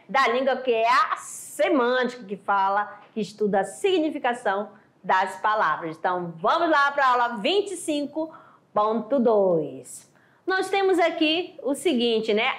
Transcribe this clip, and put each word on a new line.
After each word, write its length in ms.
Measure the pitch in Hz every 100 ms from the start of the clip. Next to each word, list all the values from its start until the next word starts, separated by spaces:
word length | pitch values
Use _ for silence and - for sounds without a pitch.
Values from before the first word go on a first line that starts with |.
| -
da 180 | 220 -
língua, 300 | 240 269 254
que 160 | 254
é 160 | 226 226
a 260 | 262 320 359
semântica, 1040 | - - - - 311 302 240 254 247 247
que 120 | 202 202
fala, 640 | - 202 196 202 202 - -
que 60 | -
estuda 400 | 202 - 214 196
a 40 |
significação 1040 | 196 - 403 370 311 285 247 240 214 196 208 - _ _
das 320 | 185 190 190 -
palavras. 600 | 214 214 175 151 165 156
Então, 380 | 190 180 175 160
vamos 320 | 202 311 339
lá 220 | 302 277
para 140 | 285
a 60 | 262
aula 160 | 247 240 226
vinte 340 | 202 392 403
e 60 | 359
cinco 580 | - 294 285 311 320 - - _ _
ponto 460 | - 214 226 220 277
dois. 880 | 226 214 190 165 143 131 - - - _ _ _ -
Nós 240 | 381 381
temos 280 | 392 381 359
aqui 600 | 330 330 311 320 349 -
o 120 | 240
seguinte, 580 | 277 359 254 240 220 220
né? 180 | 208 254